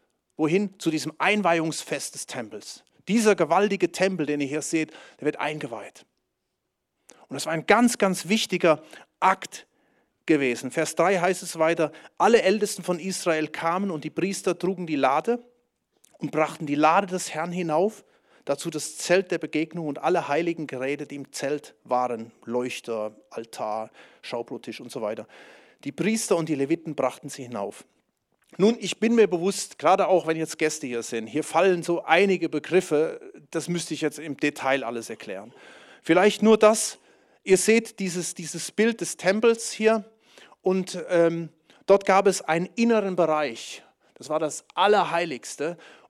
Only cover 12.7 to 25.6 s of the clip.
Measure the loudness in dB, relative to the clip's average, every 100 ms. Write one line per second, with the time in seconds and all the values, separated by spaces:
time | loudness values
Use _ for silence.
12.7 | -4 -6 -4 -4 -4 -2 0 -2 -4 -2
13.7 | -2 -2 -6 -8 -4 -4 -2 -2 -2 -2
14.7 | -4 -4 0 2 2 0 -4 -6 _ _
15.7 | _ _ _ _ _ -6 -2 -2 -2 -4
16.7 | 4 6 4 2 -4 -6 -6 -6 -4 -2
17.7 | 0 0 -2 _ _ _ _ -6 -4 -4
18.7 | -8 -8 -10 2 2 2 -4 -4 -4 -4
19.7 | -6 -8 -4 0 0 0 0 0 -4 -8
20.7 | -6 -6 -6 -8 -12 -12 -8 -6 -6 -8
21.7 | _ -2 -2 0 -4 -10 _ -6 -4 -4
22.7 | -6 -6 -6 -6 -10 _ -14 -14 -10 -6
23.7 | -6 -8 -14 -20 _ -10 -8 -8 -10 -12
24.7 | -14 -12 -6 -6 -6 -12 -20 -20 -20